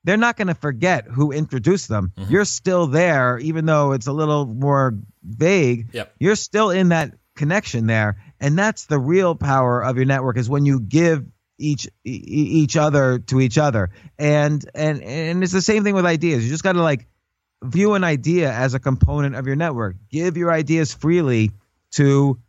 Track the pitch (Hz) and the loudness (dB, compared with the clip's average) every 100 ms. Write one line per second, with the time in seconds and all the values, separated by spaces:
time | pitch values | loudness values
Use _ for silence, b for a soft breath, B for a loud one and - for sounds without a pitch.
0 | 170 214 233 233 190 160 147 120 180 156 | -2 0 0 0 -4 -4 -4 -2 0 0
1 | 110 120 151 143 156 131 107 196 - 107 | -2 -2 0 -2 -4 -2 0 0 0 -4
2 | 92 - 98 175 202 - 185 180 165 143 | -4 -6 -2 0 0 -2 -2 0 2 2
3 | 175 143 123 123 151 160 160 156 143 135 | 2 2 2 0 -4 -2 2 2 2 0
4 | 117 147 151 147 135 113 139 139 131 104 | -2 -2 0 0 -2 -2 0 2 2 -2
5 | - _ - 113 160 196 131 120 113 117 | -10 _ -12 -2 2 2 2 0 -4 -10
6 | 104 - 175 208 - 208 220 185 180 165 | -10 -2 0 0 -2 0 0 2 2 2
7 | 143 - _ - 147 196 - 120 110 113 | 0 -8 _ -6 -2 -2 -2 -2 0 2
8 | 104 98 B B 143 160 214 208 - 147 | 0 -2 B B -2 0 0 -2 -2 -2
9 | 127 185 180 165 143 135 127 120 120 127 | 2 2 2 0 0 2 2 0 0 0
10 | 131 135 131 120 117 143 143 135 98 151 | 0 0 0 -2 -2 0 2 0 0 2
11 | 170 156 - _ _ - 151 143 - _ | 2 0 -4 _ _ -8 -6 -6 -8 _
12 | 110 117 - 147 123 160 147 165 151 147 | -12 -12 -6 -2 0 2 2 2 2 2
13 | 131 123 - 131 131 131 147 113 92 B | 2 0 0 0 2 2 0 0 -2 B
14 | B - 147 151 147 147 - - 156 147 | B -4 0 2 2 -2 -6 -4 -4 -4
15 | 95 143 160 175 185 185 180 214 208 196 | -6 -8 -4 -2 0 0 0 0 2 2
16 | 175 165 170 135 113 156 190 175 165 139 | 0 0 0 0 -2 -2 0 2 2 0
17 | - _ _ _ _ _ 127 160 208 202 | -6 _ _ _ _ _ -4 0 2 2
18 | 175 143 147 175 151 110 131 127 139 131 | 0 0 0 0 0 0 -2 -2 -2 0
19 | 127 147 139 135 131 139 165 123 104 92 | 0 0 -2 -4 -4 -2 -2 -4 -6 -8
20 | - 151 180 165 170 160 147 160 156 - | -10 -4 -4 -2 -2 0 0 0 -2 -2
21 | 151 175 143 117 110 - _ _ _ - | 0 0 2 2 0 -2 _ _ _ 0
22 | 139 139 139 127 | 4 4 2 -2